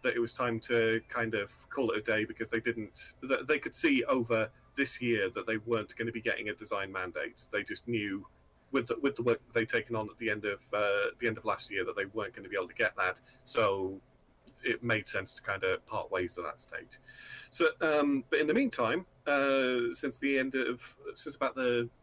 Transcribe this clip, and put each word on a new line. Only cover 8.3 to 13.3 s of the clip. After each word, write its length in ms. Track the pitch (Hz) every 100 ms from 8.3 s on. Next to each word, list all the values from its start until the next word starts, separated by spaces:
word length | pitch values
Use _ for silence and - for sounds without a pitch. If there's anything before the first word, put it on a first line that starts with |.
| - _ _ _
with 160 | 135 120
the, 100 | 117
with 160 | 139 139
the 80 |
work 180 | 120 113 -
that 80 |
they'd 140 | 120 110
taken 280 | 120 - 113
on 140 | 107
at 80 | -
the 100 | 110
end 160 | 107 104
of, 160 | 101 -
uh, 380 | 104 101 101 104 -
the 80 | 120
end 100 | 107
of 80 | 110
last 260 | 95 -
year 120 | 98 90
that 100 | 92
they 100 | 98
weren't 280 | 107 98
gonna 160 | 98 95
be 60 | 98
able 120 | 90
to 60 |
get 220 | - 107 -
that, 220 | 92 90 -